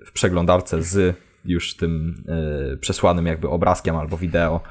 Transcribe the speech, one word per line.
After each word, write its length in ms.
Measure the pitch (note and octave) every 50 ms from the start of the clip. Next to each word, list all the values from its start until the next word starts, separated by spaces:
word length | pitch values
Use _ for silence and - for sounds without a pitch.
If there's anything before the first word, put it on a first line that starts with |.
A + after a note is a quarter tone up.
| -
w 60 | - -
przeglądarce 720 | - - F#2+ F2+ F2 F2 F2+ F2+ F2+ - - D#2+ E2 D#2+
z 340 | E2+ F#2+ G2+ F#2 F2+ F2 - _ _ _ _ -
już 300 | F2 F2 E2+ - - -
tym, 460 | - F2 E2 E2 D#2 D#2 E2+ E2 - - - E2 E2 D#2 D#2 D2 C#2 C#2 B1+ C2+
y, 40 |
przesłanym 480 | - - - - - - F2+ F2 E2+ E2
jakby 240 | E2+ D#2+ D#2+ - -
obrazkiem 460 | F2 E2 E2 F2+ F2+ - - E2+ E2
albo 220 | D#2+ D2+ D2+ E2+
wideo. 440 | E2 F#2 E2 - E2+ E2+ D#2 E2 E2+ - -